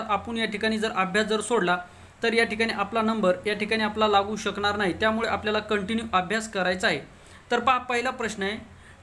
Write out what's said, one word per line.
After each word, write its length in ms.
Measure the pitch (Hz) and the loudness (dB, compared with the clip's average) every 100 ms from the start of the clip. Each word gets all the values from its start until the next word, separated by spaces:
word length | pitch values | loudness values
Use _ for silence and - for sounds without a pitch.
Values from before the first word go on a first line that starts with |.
| 220 | 0
आपण 280 | 202 233 226 | -2 -2 -4
या 80 | 220 | -2
ठिकाणी 320 | 208 220 220 | -2 -2 0
जर 140 | 220 | -2
अभ्यास 360 | - 185 180 208 | 0 0 2 2
जर 140 | 214 | 0
सोडला, 360 | - 240 180 180 - - - - | 0 2 2 0 -2 -16 -20 -4
तर 100 | 233 | 0
या 100 | 226 | 2
ठिकाणी 300 | 233 214 226 | 2 0 -2
आपला 280 | 208 196 226 | -2 -2 0
नंबर, 340 | 220 220 185 180 208 | 2 2 2 2 0
या 80 | |
ठिकाणी 300 | 208 208 220 | -2 0 0
आपला 240 | 214 214 214 | 0 2 4
लागू 280 | 202 202 208 | 4 2 -2
शकणार 400 | 208 196 208 208 | -4 -2 0 0
नाही. 180 | 196 | 0
त्यामुळे 360 | 160 220 220 226 | 2 2 2 0
आपल्याला 300 | 196 214 214 | 0 0 -2
continue 460 | 214 208 190 226 226 | 0 -2 0 -4 0
अभ्यास 380 | 185 180 220 220 | 0 0 -2 -4
करायचा 360 | 196 180 190 214 | -2 0 2 0
आहे. 120 | 151 - - - - - | 0 -6 -20 -20 -14 -2
तर 80 | 240 | 0
पहा, 180 | 262 254 | 4 2
पहिला 320 | 247 240 247 | 2 -2 -2
प्रश्न 340 | 247 226 214 | -2 -4 -4
आहे, 300 | 196 220 - - - - | -4 -4 -10 -20 -20 -8